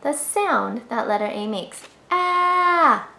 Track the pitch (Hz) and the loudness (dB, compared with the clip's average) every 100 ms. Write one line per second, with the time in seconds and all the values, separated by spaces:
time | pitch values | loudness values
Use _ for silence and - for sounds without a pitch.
0 | 285 294 - - 403 254 196 208 - 240 | -2 -4 -2 -2 0 0 -2 -6 -6 -4
1 | - 208 208 - 208 208 170 - - - | -2 -2 -2 -6 -6 -6 -8 -14 -20 -20
2 | _ 359 359 359 349 359 359 349 311 220 | _ -2 0 2 2 2 2 4 4 4
3 | - | -2